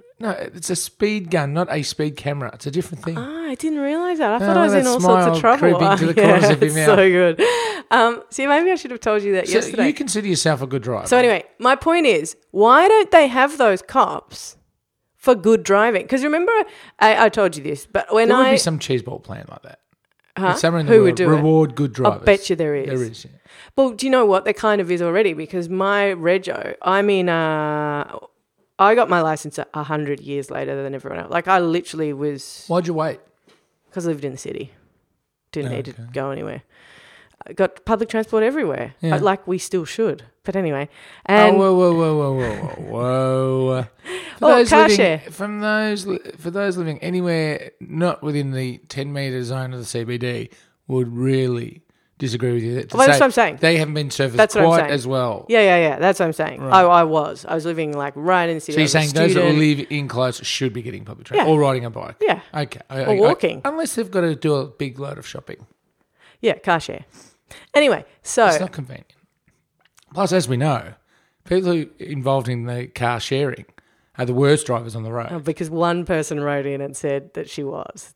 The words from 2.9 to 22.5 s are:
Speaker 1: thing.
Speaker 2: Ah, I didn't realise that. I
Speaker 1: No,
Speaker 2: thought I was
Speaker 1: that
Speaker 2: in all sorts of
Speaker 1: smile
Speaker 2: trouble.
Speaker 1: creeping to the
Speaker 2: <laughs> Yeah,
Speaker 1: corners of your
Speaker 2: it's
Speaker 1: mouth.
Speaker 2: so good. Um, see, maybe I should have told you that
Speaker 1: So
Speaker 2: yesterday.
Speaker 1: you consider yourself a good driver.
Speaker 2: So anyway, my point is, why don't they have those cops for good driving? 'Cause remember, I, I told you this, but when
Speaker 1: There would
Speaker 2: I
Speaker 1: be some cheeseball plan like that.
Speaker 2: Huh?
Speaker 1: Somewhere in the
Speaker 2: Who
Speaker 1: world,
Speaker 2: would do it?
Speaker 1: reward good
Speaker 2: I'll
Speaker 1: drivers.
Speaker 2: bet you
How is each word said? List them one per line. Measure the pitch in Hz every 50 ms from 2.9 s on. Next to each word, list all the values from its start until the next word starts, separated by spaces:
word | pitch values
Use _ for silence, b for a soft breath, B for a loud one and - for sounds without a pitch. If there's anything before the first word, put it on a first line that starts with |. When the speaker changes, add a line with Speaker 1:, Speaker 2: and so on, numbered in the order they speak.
| 170 117 -
Speaker 1:
thing. | 165 165 160
Speaker 2:
Ah, | 240 277 311 330 330 311
I | 262
didn't | - - 320 311 294
realise | 277 277 302 330 349 359 349 311
that. | 294 208 214
I | 247
Speaker 1:
No, | -
Speaker 2:
thought | - - -
I | -
was | - 202
Speaker 1:
that | -
Speaker 2:
in | 254 254
all | 240 -
sorts | 180 - - - - 170
of | 165 160
Speaker 1:
smile | - 226 247 277
Speaker 2:
trouble. | 294 175 170 -
Speaker 1:
creeping | - 196 196 185
to | 165 165 165
the | 220
Speaker 2:
<laughs> |
Yeah, | 202 214
Speaker 1:
corners | 196 185 - 208
of | 214 135
your | 147 151
Speaker 2:
it's | 151
Speaker 1:
mouth. | 156 156
Speaker 2:
so | 220 208 202 190 190
good. | 180 180 180 175 160 B 403 480 494 480 466 440 415 349 B -
Um, | - 226 226 233 240 226 - -
see, | - - 269 285
maybe | 285 302 339 370
I | 370
should | 302 - 254
have | 247 226
told | - 226 214 208 202
you | 202 196
that | 185 170 -
Speaker 1:
So | -
Speaker 2:
yesterday. | 226 226 226 - 226 247 285
Speaker 1:
you | 294
consider | - 285 233 185 208 202 202
yourself | 175 - - 160 151 120
a | 135 127
good | 135 135 107
driver. | 123 117 104 - -
Speaker 2:
So | - 254
anyway, | 247 240 208 165 - - _ -
my | 220 247 269 262
point | - 320 330 349 320
is, | 262 202 156 151 - - - _ _
why | - 190 208 233 254 302 349 403
don't | 440 440 392 -
they | 370 330 294 269
have | 240 262 262 285 311 285
those | 254 214 190 180
cops | - - - 269 - - 151 - - _ - - - - - _ _ _ _ _ _ _ _ _ _ _ _
for | _ - - 247
good | 202 170 220 226 214 165
driving? | 190 196 202 214 240 220 185 - -
'Cause | 262 262 262
remember, | 302 302 330 359 427 466 440 - B B B B B B -
I, | 208 220 214 - 208
I | 214
told | 214 220 202 180 156
you | 151 135
this, | 151 147 139 -
but | - - 196 - - 214
when | 220 233 233
Speaker 1:
There | 247 254
would | 262 262
Speaker 2:
I |
Speaker 1:
be | 269 269
some | - 175 160 147
cheeseball | - - 135 120 107 - 104 - -
plan | - 98 - - -
like | - - -
that. | - - _ _ _ _ _ _ _ _ _ _ _ _ 185
Speaker 2:
Huh? | 190 185 185
Speaker 1:
Somewhere | 175 - 165 170 165
in | 151
the | 147 226
Speaker 2:
Who | 220
Speaker 1:
world, | 202 180
Speaker 2:
would | -
do | - 185 165
it? | 156
Speaker 1:
reward | 147 151 156 160 160 156 143 120
good | 135 147 131 107 -
Speaker 2:
I'll | 123 -
Speaker 1:
drivers. | - 101 -
Speaker 2:
bet | 214 196 202 -
you | -